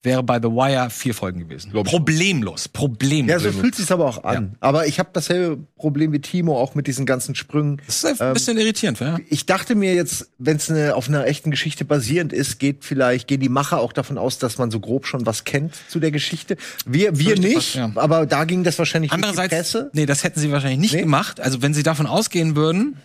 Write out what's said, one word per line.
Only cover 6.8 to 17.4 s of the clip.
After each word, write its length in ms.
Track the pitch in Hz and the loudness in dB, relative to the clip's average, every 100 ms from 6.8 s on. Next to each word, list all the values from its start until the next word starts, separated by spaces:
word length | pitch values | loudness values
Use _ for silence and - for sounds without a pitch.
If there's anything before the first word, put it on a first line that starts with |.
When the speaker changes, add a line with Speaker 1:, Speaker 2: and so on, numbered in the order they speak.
| 135 | -4
Speaker 3:
diesen 200 | 131 131 | -2 0
ganzen 280 | 127 - | 0 -2
Sprüngen. 480 | 139 - 151 147 143 - | -8 -4 -2 0 -2 -4
Speaker 1:
Das 180 | - | -2
ist 160 | - 277 | 0 0
ein 80 | 127 | 0
Speaker 3:
Ähm, 40 | |
Speaker 1:
bisschen 220 | 170 - 226 | 0 0 2
irritierend, 440 | 220 214 208 117 | 0 0 -2 -2
ja. 180 | 131 165 - | -2 -4 -4
Speaker 3:
ich 180 | 151 - | -4 0
dachte 280 | 185 - | 0 2
mir 200 | 226 196 | 2 4
jetzt, 360 | 180 170 - - _ | 2 0 -4 -10 _
wenn's 300 | 127 151 - | 0 0 0
ne, 260 | 160 147 | 0 2
auf 140 | 113 123 | 0 0
einer 180 | 147 113 | 0 2
echten 240 | 147 160 | 0 -2
Geschichte 340 | 139 160 - | -2 -2 -4
basierend 480 | 139 147 110 160 175 | 0 0 2 0 0
ist, 280 | - 139 113 | -2 -4 -2
geht 240 | 139 143 | -2 -2
vielleicht, 420 | - 131 123 127 - | -4 0 2 2 0
gehen 140 | 139 | 0
die 80 | 131 | 2
Macher 320 | 127 139 165 | 0 0 0
auch 120 | 117 | 0
davon 240 | - 127 131 | -2 -4 -4
aus, 220 | 117 - | -4 -2
dass 200 | 127 - | -4 -2
man 120 | 120 | -2
so 80 | 110 | -2
grob 280 | 98 131 - | -2 -4 -2
schon 200 | 131 113 | -4 -2
was 160 | 110 | -4
kennt 320 | - 139 156 - - | -2 -4 -4 -8 -8
zu 100 | 175 | -2
der 140 | 156 | 0
Geschichte. 440 | 151 - 170 - 190 - - | 0 -4 -6 -6 -8 -8 -12
Wir, 340 | - 131 202 151 | -2 2 2 2
wir 120 | 165 | 2
Speaker 1:
Fürchte 120 | 208 | 4